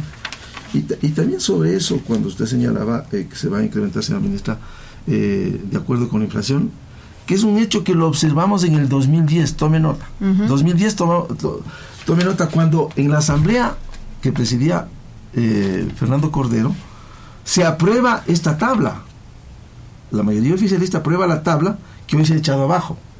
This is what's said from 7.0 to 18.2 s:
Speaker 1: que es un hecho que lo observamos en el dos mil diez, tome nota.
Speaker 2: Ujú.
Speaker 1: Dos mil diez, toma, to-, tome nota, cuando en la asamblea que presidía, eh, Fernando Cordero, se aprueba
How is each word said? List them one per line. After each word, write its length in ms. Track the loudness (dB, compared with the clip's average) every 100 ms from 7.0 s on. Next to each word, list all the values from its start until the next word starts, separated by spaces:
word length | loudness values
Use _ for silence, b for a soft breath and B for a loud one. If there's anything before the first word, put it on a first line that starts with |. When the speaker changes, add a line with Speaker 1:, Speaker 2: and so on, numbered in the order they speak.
| B B -2
Speaker 1:
que 80 |
es 100 | 2
un 140 | 4 2
hecho 260 | 2 0
que 120 | 0 2
lo 120 | 2
observamos 560 | 2 2 2 2 2 4
en 100 | 4
el 120 | 2
dos 200 | 2 4
mil 180 | 4 4
diez, 300 | 4 2 0
tome 240 | 2 4
nota. 260 | 2 0 -8 -4
Speaker 2:
Ujú. 220 | 0 2
Speaker 1:
Dos 200 | 2 4
mil 140 | 4 4
diez, 180 | 2 2
toma, 280 | 2 2 0 -4
to-, 220 | -4 -6 -10 B B B 0
tome 180 | 2
nota, 260 | 2 2 0
cuando 400 | 2 4 4 2 0
en 140 | 2
la 80 | 2
asamblea 580 | 2 2 4 2 0 -4 -10 -14 -14 -4
que 100 | -2
presidía, 560 | 0 0 2 2 0 -4 -12 -18 -20 -8
eh, 540 | -2 0 2 0 -2 -4 -2
Fernando 360 | 0 0 0
Cordero, 440 | 0 0 0 0 -4 B B B B B B
se 200 | -2 2
aprueba 600 | 2 4 2 4 2 0